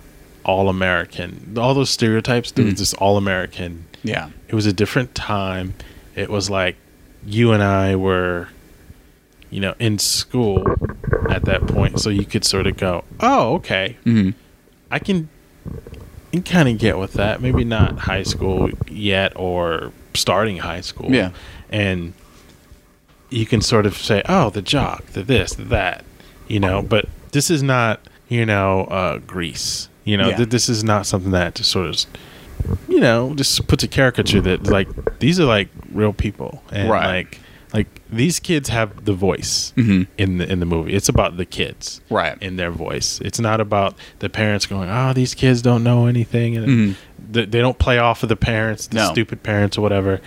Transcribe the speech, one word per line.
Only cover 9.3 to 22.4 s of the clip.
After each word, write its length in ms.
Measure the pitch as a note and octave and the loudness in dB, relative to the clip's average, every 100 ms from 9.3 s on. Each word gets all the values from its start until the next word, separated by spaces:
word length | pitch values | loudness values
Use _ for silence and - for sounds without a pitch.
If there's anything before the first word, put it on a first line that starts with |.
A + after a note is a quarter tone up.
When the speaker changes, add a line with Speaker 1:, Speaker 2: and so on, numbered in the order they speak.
| _ - | _ -14
Speaker 1:
you 100 | G2+ | -6
know, 140 | G2 - | -4 -2
in 200 | A#2 G#2 | -2 0
school 680 | - - - B2+ A2+ F#2+ F#2+ - - - - - - | -2 -2 -2 0 2 2 0 -2 -4 -6 -4 -2 0
at 140 | - | 0
that 220 | - F#2 - | 0 0 0
point, 320 | - G2+ - | 2 2 0
so 100 | A2 | 0
you 140 | G2+ | 0
could 200 | G2+ G#2+ | 0 -2
sort 220 | - G2 F#2+ | 0 0 0
of 100 | F#2+ | 0
go, 280 | F#2+ F2 - - | -2 -2 -6 -2
"Oh, 340 | A#3 C4+ A#2 | 2 4 2
okay. 420 | E3+ - G2 F#2+ A#2+ | 0 -2 -2 -2 -2
Speaker 2:
Mm-hmm. 260 | - A#2 F#2+ G#2+ _ _ _ _ _ | 2 2 2 -2 _ _ _ _ _
Speaker 1:
I 80 | C#3 | -6
can, 300 | - F#3+ D#3 - _ - - - - - - - - | -2 -2 -2 -12 _ -18 -14 -14 -14 -18 -18 -20 -6
you 80 | E3 | -6
kinda 320 | - F3+ C3+ | 0 4 4
get 240 | A2 G#2+ E2 | 4 2 0
with 160 | F#2+ | -2
that." 260 | - G2+ - | -2 -2 0
Maybe 240 | B2 B2+ | 0 2
not 360 | A#2 A2 - - | 2 4 2 2
high 220 | - F#2+ | -2 -2
school 480 | F#2 - F#2 F#2 F#2+ - - | -2 -2 -2 0 0 -2 -8
yet 440 | D#2+ G#2 F#2+ G2 - | -4 0 2 2 -2
or 560 | F#2 F2 E2+ E2 B1 - - | -4 -2 -2 -2 -6 -12 -10
starting 440 | - - F#2+ A2 F2 | -4 2 2 2 -2
high 220 | E2 E2+ | -6 -8
school. 300 | - - - | -10 -10 0
Speaker 2:
Yeah. 160 | B2+ F#2 F#2 - - - | 2 2 -4 -18 -20 -8
Speaker 1:
And 420 | G#2+ G2+ F#2 E2+ - - - | -2 -2 -2 -6 -12 -20 -20